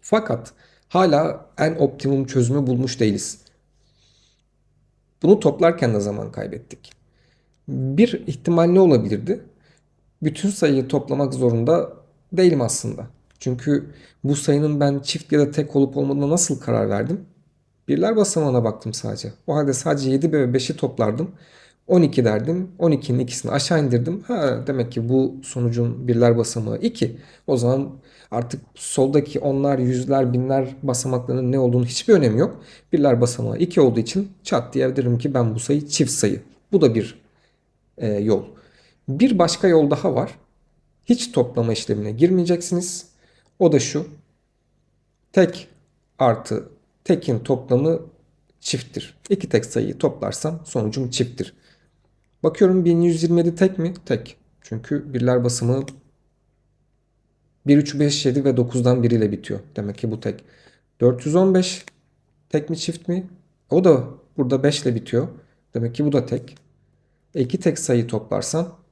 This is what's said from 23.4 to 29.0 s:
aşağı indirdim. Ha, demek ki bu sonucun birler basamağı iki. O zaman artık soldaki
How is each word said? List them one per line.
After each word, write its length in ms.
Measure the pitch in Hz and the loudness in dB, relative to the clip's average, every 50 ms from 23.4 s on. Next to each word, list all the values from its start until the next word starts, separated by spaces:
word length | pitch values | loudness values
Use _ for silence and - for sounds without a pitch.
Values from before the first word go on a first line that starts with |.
| - - - | -6 -4 -2
aşağı 320 | 139 139 - 175 160 147 | -2 0 0 0 2 2
indirdim. 360 | 135 123 120 123 156 170 202 | 2 2 2 0 0 -6 -8
Ha, 460 | - - 240 208 156 135 123 113 123 | -6 -6 -4 -2 0 0 0 -2 -4
demek 260 | - 139 131 120 120 - | -4 -4 -4 -4 -4 -4
ki 160 | 120 117 117 | -6 -4 0
bu 260 | 127 131 131 - - - - | 2 2 0 0 -4 -8 -16
sonucun 680 | - - 131 120 120 117 120 120 120 117 120 135 123 | -10 -6 -2 -2 -2 0 0 -2 -2 -2 -6 -2 -2
birler 300 | 120 117 120 120 117 117 | 2 4 4 4 4 2
basamağı 400 | 113 110 - 117 107 110 110 - | 0 -2 -4 -6 -6 -6 -6 -2
iki. 400 | - 233 233 - 156 123 120 - - - - _ _ | -4 -4 -2 -2 -4 -4 -4 -10 -20 -20 -20 _ _
O 100 | - 143 | -2 -2
zaman 420 | 123 117 120 131 135 139 139 135 - _ _ _ _ - _ | 0 2 0 0 0 -2 -6 -10 -18 _ _ _ _ -18 _
artık 300 | - 113 120 120 - - - _ _ | -6 -6 -6 -6 -10 -14 -14 _ _
soldaki 680 | - - - - - | -16 -12 -6 0 0